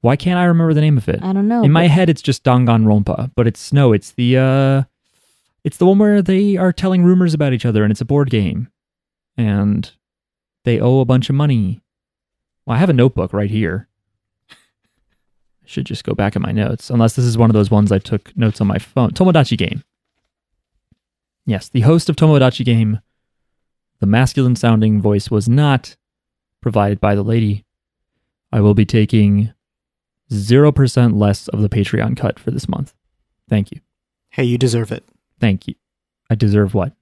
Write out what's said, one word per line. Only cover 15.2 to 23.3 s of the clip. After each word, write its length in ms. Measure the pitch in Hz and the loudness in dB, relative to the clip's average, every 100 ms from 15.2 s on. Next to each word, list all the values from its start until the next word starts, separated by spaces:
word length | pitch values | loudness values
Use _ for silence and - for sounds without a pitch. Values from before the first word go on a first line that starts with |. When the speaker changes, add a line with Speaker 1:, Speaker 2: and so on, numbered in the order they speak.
| _ _ _ _ | _ _ _ _
Speaker 1:
should 220 | _ - 131 | _ -10 -10
just 180 | 107 | -10
go 100 | - | -8
back 220 | 107 101 95 | -4 -4 -4
in 60 | |
my 100 | 98 | -4
notes, 380 | 104 104 113 - | -4 -4 -6 -6
unless 260 | 120 113 - | 0 0 0
this 80 | |
is 120 | 123 113 | -2 2
one 120 | 113 | 2
of 40 | |
those 160 | 107 98 | 2 2
ones 200 | 107 104 | 2 2
I 80 | 98 | 0
took 380 | - 107 - - | -2 -8 -6 -4
notes 240 | 113 - | -4 -2
on 60 | 101 | -2
my 100 | 113 | -4
phone. 320 | - - 120 | -6 -2 -2
Tomodachi 440 | - 185 165 131 113 | 0 2 2 0 -2
Game. 240 | 92 - - _ _ _ _ _ _ _ _ _ _ _ _ _ _ _ | -4 -8 -14 _ _ _ _ _ _ _ _ _ _ _ _ _ _ _
Yes, 240 | - 101 - | -6 -6 -4
the 120 | 131 | 0
host 280 | 117 165 - | 2 2 0
of 60 | |
Tomodachi 500 | 156 160 147 127 - | 0 4 4 2 0
Game, 360 | 127 113 110 107 _ _ _ | -2 0 0 -4 _ _ _